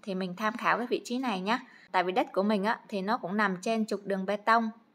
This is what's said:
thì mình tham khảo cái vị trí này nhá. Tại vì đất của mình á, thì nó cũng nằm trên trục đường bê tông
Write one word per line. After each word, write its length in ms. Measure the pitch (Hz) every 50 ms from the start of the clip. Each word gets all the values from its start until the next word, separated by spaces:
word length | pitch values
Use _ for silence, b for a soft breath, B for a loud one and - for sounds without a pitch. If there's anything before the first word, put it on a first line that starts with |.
| -
thì 120 | 208 190
mình 200 | 185 190 180 180
tham 220 | 180 220 214 -
khảo 200 | 226 220 170 -
cái 100 | 196 240
vị 140 | 240 233 - -
trí 140 | - 233
này 240 | 254 269 247 208 185
nhá. 180 | 185 202 233 262 254 B B B B B
Tại 120 | - 185 175
vì 80 | 185
đất 200 | 185 - - - -
của 100 | 185 196
mình 200 | 208 220 202 190
á, 160 | 214 240 - - -
thì 120 | 220 196
nó 160 | 185 196 226
cũng 200 | 262 - 170 190
nằm 200 | 214 214 196 185 175
trên 240 | 185 226 226 220 214
trục 200 | - 220 190 -
đường 200 | 190 196 190 190
bê 120 | 196 202
tông 320 | 208 - - 226 233 226 220 - - _ _